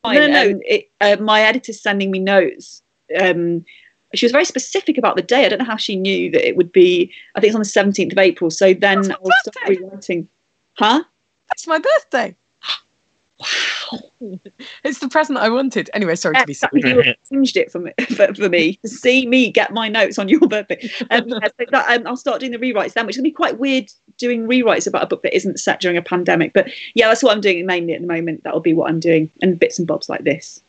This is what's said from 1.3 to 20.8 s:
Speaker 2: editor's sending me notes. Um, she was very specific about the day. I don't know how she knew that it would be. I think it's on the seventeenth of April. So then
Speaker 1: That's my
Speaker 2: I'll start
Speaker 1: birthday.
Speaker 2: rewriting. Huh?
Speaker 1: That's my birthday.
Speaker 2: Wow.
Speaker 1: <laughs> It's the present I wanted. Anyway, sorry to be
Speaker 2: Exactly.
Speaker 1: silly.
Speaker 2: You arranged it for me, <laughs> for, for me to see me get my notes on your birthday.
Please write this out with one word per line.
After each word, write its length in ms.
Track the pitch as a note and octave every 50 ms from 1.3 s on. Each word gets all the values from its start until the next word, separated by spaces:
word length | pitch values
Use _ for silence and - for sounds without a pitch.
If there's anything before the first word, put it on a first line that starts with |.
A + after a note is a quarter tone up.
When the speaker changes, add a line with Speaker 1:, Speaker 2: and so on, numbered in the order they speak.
| G#3+ G#3+
Speaker 2:
editor's 380 | G#3+ G#3+ A3 B3+ - - G#3+ -
sending 300 | - G#3+ G3+ G3 G3 F#3+
me 80 | F#3+
notes. 640 | F#3+ F#3 F#3+ G3+ G3 F3+ C#3+ - - - - - - _ _ _ _ _ _ D#3 F3
Um, 440 | F#3+ F#3 F3 E3+ E3+ E3+ E3+ E3+ E3+ - - - _ _ _ _ _ _ -
she 100 | G3+ B3
was 60 | A#3+
very 140 | B3 C#4+ F4+
specific 520 | - - B3+ - - - G4 - - -
about 180 | B3+ A3 G3 -
the 60 | F#3
day. 240 | F3 - A#3 C4 C4
I 40 | F#3
don't 100 | G#3+ F#3+
know 60 | C4
how 120 | A#3 A3
she 180 | G#3+ - - G3+
knew 360 | F#3 F#3+ G3 F#3+ F3+ F3 E3+
that 120 | D#3 D#3+ -
it 120 | B2 -
would 140 | F3 F3 F3
be. 400 | - F#3+ F3+ F3+ F3+ F3 F3 - - - - - _
I 40 | -
think 100 | G3+ G#3
it's 60 | A3
on 60 | A3
the 40 | G#3+
seventeenth 460 | G3+ - G#3+ G3 G3+ G3 - F3+ D#3+
of 60 | F3+
April. 320 | F#3+ F#3+ F3+ E3+ - F3+ D#3+
So 240 | D#3+ - G3 F#3+ F#3+
then 300 | F3 G3+ G3+ G3 F#3+ G3
Speaker 1:
That's 60 | F#3+
my 40 | - - F#3
Speaker 2:
I'll 80 | - F4+ F#5+ -
start 120 | - - B4+ A#4+
Speaker 1:
birthday. 80 | G4+ - F3+
Speaker 2:
rewriting. 480 | F#3 F#3+ G3 G3+ - - F3+ E3+ E3+ _ _ _ _ _ _ _ _ _ _
Huh? 300 | - G#3 G#3+ A#3+ D4+ E4+ _ _ _ _ _ _ _ _ _
Speaker 1:
That's 180 | - - -
my 100 | E4 D#4+
birthday. 580 | D#4+ E4 C5+ D#5 D5 - _ - B3 A3+ G3 F3+ _ _ _ _ _ - - - - _ _ _ _ _ _ _ _ _ _ _ _
Speaker 2:
Wow. 600 | - - - - - - - - - - - - - - _ _
Speaker 1:
<laughs> 180 | B3+ G3+ F#3 F#3 _ G3 _ _ C4+ - - - -
It's 160 | D4 C4+ -
the 100 | D4+ C4
present 300 | - - D#4 D4+ C4+ B3
I 100 | - A3
wanted. 400 | A#3 B3+ C4+ C4 - G#3 - - -
Anyway, 200 | G#3 G3+ E3 E3
sorry 200 | F3 - E3+ D#3
to 100 | C4 B3+
be 60 | D3 C#3
Speaker 2:
Exactly. 280 | - - - - C#4+
Speaker 1:
silly. 120 | A#3 B2+ -
Speaker 2:
You 200 | - - B2+ A#2+ _ _ -
arranged 260 | C4+ C#4 C4+ B3 -
it 140 | F#3+ - -
for 80 | - F3
me, 120 | F3 - - -
<laughs> 140 | B3+ - A3+
for, 180 | - G3+ G3 G3+
for 140 | F#3+ G3+ F#3+
me 260 | F3 F3 D#3+ D#3+ F#3+ _ -
to 40 |
see 380 | A3 B3 C4 - B3 B3+ C4 C4
me 240 | A#3 B3 C4 B3 G3+
get 220 | - A3 G#3 - G3
my 140 | A3+ A3+ A3
notes 300 | G#3 A3+ G3+ - G#3 -
on 100 | G3+ F#3+
your 120 | D4 D4+
birthday. 460 | - A3 G#3+ G#3+ G#3 _ - -